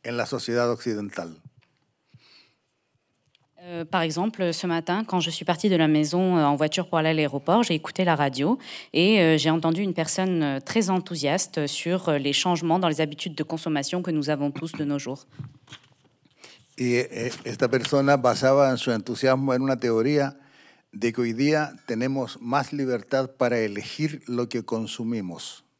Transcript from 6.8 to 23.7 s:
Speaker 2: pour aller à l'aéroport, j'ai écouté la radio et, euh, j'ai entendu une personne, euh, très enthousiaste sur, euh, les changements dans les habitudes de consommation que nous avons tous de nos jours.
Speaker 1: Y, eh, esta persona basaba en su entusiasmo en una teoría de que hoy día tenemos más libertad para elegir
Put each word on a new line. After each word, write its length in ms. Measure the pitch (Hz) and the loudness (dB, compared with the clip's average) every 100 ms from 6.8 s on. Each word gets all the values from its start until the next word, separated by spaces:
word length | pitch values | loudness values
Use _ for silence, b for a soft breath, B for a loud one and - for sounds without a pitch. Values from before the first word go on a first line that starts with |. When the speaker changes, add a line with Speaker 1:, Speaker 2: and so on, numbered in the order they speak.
| 170 | 0
Speaker 2:
pour 80 | 165 | 2
aller 120 | 156 | 2
à 40 | |
l'aéroport, 500 | 160 147 139 151 214 | 2 0 -2 2 2
j'ai 120 | 240 | 4
écouté 280 | 156 - - | 0 -2 0
la 120 | 180 | 2
radio 420 | 151 143 131 151 262 B B B | 4 2 2 0 0 B B B
et, 300 | 156 180 220 | 2 4 6
euh, 160 | 160 156 | 6 4
j'ai 140 | 156 | 4
entendu 320 | 160 165 165 | 2 2 0
une 100 | 202 | -2
personne, 500 | 165 160 - 185 175 | -2 -2 0 0 0
euh, 160 | 147 135 | 0 -2
très 300 | - 226 185 | -2 0 2
enthousiaste 760 | 185 180 170 139 180 - - 147 | 0 -2 -4 0 0 -2 -2 -2
sur, 420 | - 165 185 185 | -2 -2 -2 0
euh, 80 | 147 | 0
les 160 | 143 | 0
changements 460 | 139 185 170 165 175 | 0 0 0 2 2
dans 100 | 175 | 2
les 100 | 151 | 0
habitudes 360 | 156 147 185 | -2 -4 -10
de 80 | 151 | -8
consommation 580 | 151 160 165 151 139 180 | -6 -4 -2 -2 -2 -4
que 100 | 180 | -2
nous 180 | 156 143 | -2 -2
avons 220 | 147 143 | -2 -2
tous 220 | 139 160 | -4 -10
de 100 | - | -6
nos 160 | 143 143 | -4 -4
jours. 280 | 123 139 _ - - - _ - _ _ _ _ _ _ B B _ - | -6 -12 _ -18 -18 -18 _ -20 _ _ _ _ _ _ B B _ -4
Speaker 1:
Y, 180 | 127 | 0
eh, 360 | 120 127 117 120 - | 0 0 -6 -6 -6
esta 240 | 117 104 120 | -10 -2 0
persona 480 | 123 - 139 139 143 | 0 0 2 4 4
basaba 520 | 123 110 135 139 135 | 4 4 4 6 4
en 80 | 123 | 2
su 140 | - | -2
entusiasmo 640 | 113 101 117 135 131 135 | -2 -4 0 2 2 2
en 80 | 127 | 0
una 180 | 135 123 | 0 0
teoría 580 | 120 113 127 147 139 139 b b b b b | 2 2 2 2 0 -6 b b b b b
de 220 | 101 117 | -4 -2
que 80 | 113 | 0
hoy 120 | 120 | -2
día 400 | 113 143 151 151 - - | 0 2 2 -2 -8 -6
tenemos 520 | 113 127 135 120 - | -2 0 -2 -4 -8
más 320 | 117 139 135 | -2 -2 -2
libertad 580 | 147 131 120 - 135 131 - | -4 -2 -4 0 -2 -2 -2
para 220 | 123 120 | 0 0
elegir 640 | 110 | -2